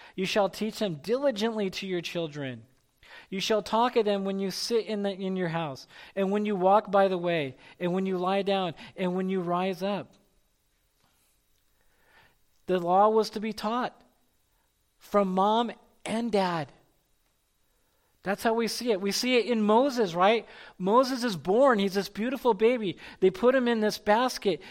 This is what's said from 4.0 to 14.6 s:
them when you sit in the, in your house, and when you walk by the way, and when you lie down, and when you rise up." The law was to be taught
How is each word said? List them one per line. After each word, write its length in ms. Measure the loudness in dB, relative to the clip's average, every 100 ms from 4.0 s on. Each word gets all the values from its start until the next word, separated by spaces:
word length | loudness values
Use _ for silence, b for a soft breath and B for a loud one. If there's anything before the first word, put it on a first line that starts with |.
| 0
them 180 | 0
when 160 | -2 -4
you 120 | -6
sit 340 | -6 -2 -2 -2
in 180 | -4
the, 80 | -4
in 240 | -4 -4 -4
your 140 | -2
house, 360 | -4 -6 -10 -16 B B -4
and 160 | -2
when 140 | 0 -2
you 100 | 2
walk 340 | 4 4 4
by 200 | 4 4
the 80 | 2
way, 400 | -2 -2 -4 -8 B -6
and 160 | -2
when 120 | -2 -2
you 120 | -2
lie 240 | -2 0
down, 320 | 0 -2 -2 B B -6
and 200 | -4 -2
when 140 | -2
you 120 | -2
rise 420 | -2 -2 -2 -4
up." 300 | -4 -6 -8 _ _ _ _ _ _ _ _ _ _ _ _ _ _ _ _ b b b b b b b _ _ -4
The 120 | -2
law 300 | 2 4 4
was 220 | 4 0
to 100 | -4
be 100 | -8
taught 500 | -6 -4 -4 -6 -10 _ _ _ _ _ _